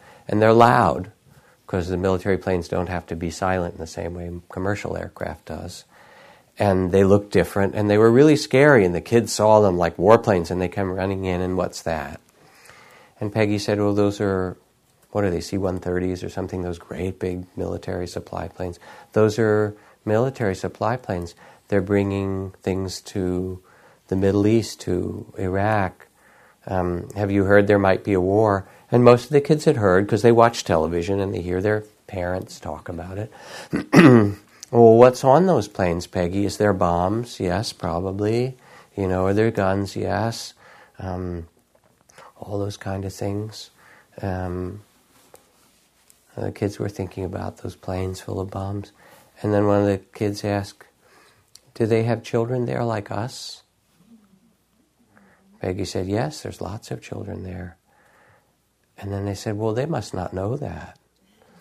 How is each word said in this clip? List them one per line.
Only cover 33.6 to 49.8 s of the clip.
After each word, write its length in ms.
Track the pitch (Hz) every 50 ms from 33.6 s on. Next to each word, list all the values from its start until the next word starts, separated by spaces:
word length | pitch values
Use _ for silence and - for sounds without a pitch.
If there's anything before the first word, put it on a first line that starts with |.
| - -
<clears throat> 220 | - - - - - 185 170 135 123 113 104 101 101 - - _ _ - - -
"Well, 240 | 123 120 117 113 113
what's 260 | 117 123 127 127 -
on 240 | 135 131 135 165 190
those 220 | 190 165 117 101 -
planes, 380 | - - 95 87 85 87 87
Peggy? 380 | - - 92 87 85 95 101 101
Is 120 | 92 -
there 160 | - 104 104
bombs?" 680 | 98 90 90 87 85 87 90 95 110 117 120 - - -
"Yes, 340 | 98 90 87 98 117 -
probably." 840 | - - - 87 80 87 92 95 95 101 104 107 113 120 127 131 131 _ _ - - - - _ -
You 100 | 98 98
know, 200 | 92 92 92 92
"Are 80 | 98 101
there 180 | 107 113 117
guns?" 420 | 117 107 98 95 98 101 98 95 -
"Yes." 600 | 107 98 92 92 98 110 117 127 - - - - _ _ - - - - _ _ -
Um, 480 | 92 92 92 92 92 87 87 85 82 - _ _ _ _ _ _ _ _ _ _ _ _ _ - - - _
all 220 | - - 95 104 101
those 180 | 101 101 101
kind 280 | - - 98 95 95 95
of 80 | 95
things. 580 | - - 104 101 98 104 107 107 107 - - - _ _ _ - - _ _ _ - -
Um, 580 | 101 98 92 92 92 90 90 92 92 90 101 104 - _ _ _ _ _ _ _ _ _ _ - _ _ _ _ _ _ _ _ _ _ _ _ _ _ _ _ _ _ -
the 140 | - 104 98
kids 280 | - - 104 98 - -
were 100 | - 101
thinking 360 | - - 95 92 - 101 95
about 340 | 90 98 95 95 92 - -
those 180 | - 92 -
planes 440 | _ - 95 92 92 92 92 92 -
full 200 | - 101 98 98
of 100 | 95 98
bombs. 420 | - 95 95 98 101 101 101 - _ _ _ - - - _ _ _ -
And 100 | - 107
then 140 | 104 104 104
one 140 | 104 101 101